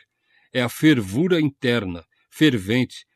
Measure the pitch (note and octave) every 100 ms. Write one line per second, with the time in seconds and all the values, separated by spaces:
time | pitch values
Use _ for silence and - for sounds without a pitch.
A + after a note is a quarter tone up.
0 | _ _ _ _ _ B2+ A#2+ - D#3 C3+
1 | F#2+ G#2+ F3+ F3 D3+ - B2 A#2+ F#2+ F2
2 | - _ _ - D#3 A#2+ F#2 B2 B2 -
3 | -